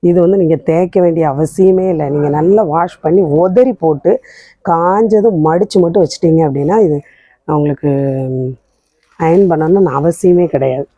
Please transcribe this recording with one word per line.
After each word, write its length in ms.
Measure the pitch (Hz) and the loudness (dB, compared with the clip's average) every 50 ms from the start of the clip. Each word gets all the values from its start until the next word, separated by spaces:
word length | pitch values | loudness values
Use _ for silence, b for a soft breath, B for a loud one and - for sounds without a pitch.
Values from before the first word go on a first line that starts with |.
| - | 0
இது 180 | 175 175 180 | 2 2 2
வந்து 160 | 175 175 196 | 2 2 2
நீங்க 200 | 196 185 160 160 | 2 2 2 0
தேய்க்க 440 | 147 - - 160 165 185 180 - 196 | 0 0 0 -2 0 -2 -2 0 0
வேண்டிய 280 | 180 175 165 165 165 151 | 0 0 0 0 -2 -2
அவசியமே 600 | 135 139 156 151 - - 190 190 190 185 185 190 | -2 -2 -4 -4 -2 0 2 2 2 2 0 -2
இல்ல. 200 | 180 156 151 139 | -2 -2 -4 -4
நீங்க 200 | 143 147 147 147 | -2 -2 -2 -2
நல்லா 340 | 143 151 156 175 196 214 214 | 0 0 0 2 2 2 0
வாஷ் 380 | 156 147 165 175 180 - _ | 0 0 -2 -2 -4 -6 _
பண்ணி 220 | _ 156 165 190 196 156 143 | _ 0 0 0 0 2 0
உதறி 380 | 151 175 185 185 226 254 262 233 | 0 0 2 2 2 2 2 0
போட்டு 400 | - - 160 151 135 - 131 - - B B B B B B B B _ | -2 -2 -2 -2 0 0 -2 -2 -2 B B B B B B B B _
காஞ்சதும் 760 | - 170 165 170 175 190 202 226 220 214 214 202 233 202 165 151 | -4 -2 0 0 0 0 0 0 2 2 2 2 2 0 2 0
மடிச்சு 360 | 156 160 175 165 - - 196 | 0 2 0 -2 0 0 0
மட்டும் 220 | 180 170 170 202 180 | 0 2 2 0 0
வச்சிட்டீங்க 380 | 143 - - - 170 160 160 | 0 -2 -2 0 0 2 2
அப்படின்னா, 380 | 165 151 135 139 143 147 190 226 | 2 0 -2 -2 -2 -2 0 2
இது 200 | 214 170 151 143 147 b b b b b b b b - | 2 0 0 -4 -6 b b b b b b b b -4
உங்களுக்கு 420 | 151 151 147 147 143 - - 147 139 139 139 135 135 131 131 131 131 131 131 127 131 _ _ _ _ _ _ _ _ _ _ _ _ _ | -4 -2 -2 -2 -4 -4 -4 -2 -2 -2 -2 -4 -4 -4 -6 -6 -6 -6 -6 -8 -10 _ _ _ _ _ _ _ _ _ _ _ _ _
அயர்ன் 300 | 165 160 165 185 202 185 | -2 2 2 2 2 2
பண்ணணும்னு 420 | 170 151 156 156 180 196 196 170 127 | 0 0 0 0 2 2 2 0 0
அவசியமே 540 | 139 147 165 170 - - 185 180 175 175 | -2 -2 -2 -4 0 0 2 2 2 2
கிடையாது. 400 | 165 - 139 135 135 127 131 139 - _ | 0 -2 -2 -2 -2 -4 -4 -8 -12 _